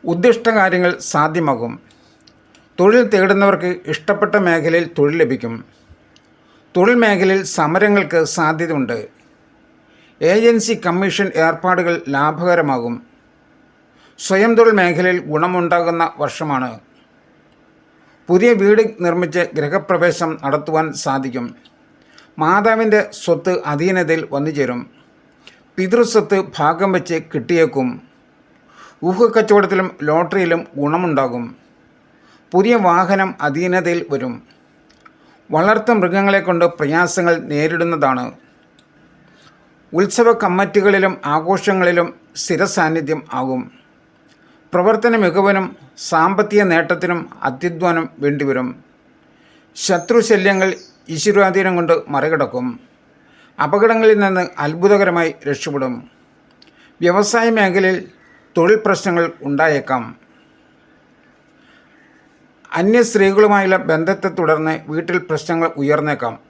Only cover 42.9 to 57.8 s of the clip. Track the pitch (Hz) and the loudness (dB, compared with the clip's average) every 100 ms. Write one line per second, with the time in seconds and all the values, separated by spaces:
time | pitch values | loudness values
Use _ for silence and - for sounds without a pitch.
42.9 | 160 143 156 - 123 131 127 - _ _ | -2 -4 -8 -6 -8 -6 -6 -10 _ _
43.9 | _ _ _ _ _ _ _ _ 180 185 | _ _ _ _ _ _ _ _ 0 2
44.9 | 220 220 226 185 175 196 190 190 - - | 2 2 2 2 2 2 0 -4 -10 -20
45.9 | - - 165 170 196 208 208 196 165 165 | -16 -2 2 2 2 2 2 4 2 0
46.9 | 170 170 175 139 - 131 127 175 165 175 | -2 -2 -4 -8 -8 -8 -4 -8 -2 -2
47.9 | 165 160 - 143 143 139 131 127 - _ | -2 -4 -4 -4 -2 -2 -2 -4 -10 _
48.9 | _ _ _ _ _ _ _ _ - - | _ _ _ _ _ _ _ _ -8 -2
49.9 | 175 - 233 226 208 185 190 190 170 - | -2 2 0 4 2 2 2 -2 -4 -12
50.9 | _ - 160 208 202 190 185 185 175 165 | _ -10 -2 2 2 2 2 0 0 0
51.9 | 165 - 143 156 160 131 135 123 117 _ | 0 0 -4 -2 0 -2 -4 -8 -10 _
52.9 | _ _ _ _ _ _ - 147 196 220 | _ _ _ _ _ _ -6 -2 2 2
53.9 | 220 220 208 196 185 175 - 147 165 196 | 4 4 4 2 0 -4 -4 -6 0 2
54.9 | 202 196 170 165 - 143 135 - 143 131 | 4 2 0 -2 -4 -6 -6 -6 -6 -6
55.9 | 120 - _ _ _ _ _ _ _ _ | -8 -14 _ _ _ _ _ _ _ _
56.9 | _ 170 185 208 233 226 220 196 185 | _ 0 2 2 0 0 2 2 2